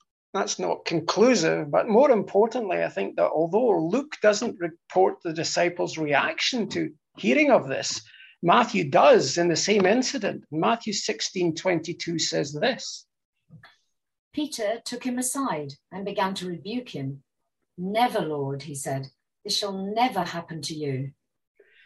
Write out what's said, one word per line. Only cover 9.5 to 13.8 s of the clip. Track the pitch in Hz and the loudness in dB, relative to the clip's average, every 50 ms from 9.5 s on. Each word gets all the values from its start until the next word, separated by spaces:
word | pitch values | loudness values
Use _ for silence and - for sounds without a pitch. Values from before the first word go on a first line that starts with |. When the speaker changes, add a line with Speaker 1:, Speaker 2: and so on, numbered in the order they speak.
| 160 | 2
Speaker 1:
same | - - 190 214 202 185 | 2 2 2 4 4 4
incident. | 180 220 254 247 - - 240 196 165 139 - - _ | 4 4 2 2 0 -4 -4 -4 -4 -6 -6 -10 _
Matthew | 147 156 185 220 233 233 - 220 | -4 -2 0 0 0 -2 -4 -6
sixteen | 196 - - - - - - - - 190 180 165 156 | -6 -4 -4 -4 -4 -4 -6 -6 -2 0 0 0 0
twenty-two | - - 190 175 160 156 170 170 - - 170 170 156 | 0 -2 -2 -2 0 -2 -6 -8 -8 -6 -6 -4 -4
says | - - 160 160 151 139 | -4 -2 -2 -2 -2 -4
this. | 147 147 202 262 226 - - - - - - _ _ _ _ _ _ _ _ _ - - - - _ _ | -4 -2 -2 -2 -2 -4 -8 -12 -14 -16 -18 _ _ _ _ _ _ _ _ _ -20 -20 -20 -20 _ _